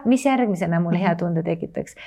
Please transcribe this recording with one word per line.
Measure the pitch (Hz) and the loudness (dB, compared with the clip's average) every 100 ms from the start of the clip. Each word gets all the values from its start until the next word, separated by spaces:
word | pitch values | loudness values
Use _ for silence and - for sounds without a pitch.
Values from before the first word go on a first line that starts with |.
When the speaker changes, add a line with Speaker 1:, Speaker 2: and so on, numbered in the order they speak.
| 220 | 2
Speaker 1:
mis | 262 277 | 2 2
järgmisena | 262 233 175 170 170 | 2 0 0 0 0
mulle | 170 175 | 2 0
Speaker 2:
Mhm. | 190 | 2
Speaker 1:
hea | 170 | 0
tunde | 175 165 | 0 -2
tekitaks? | 170 165 165 - - - | -2 -4 -6 -8 -8 -12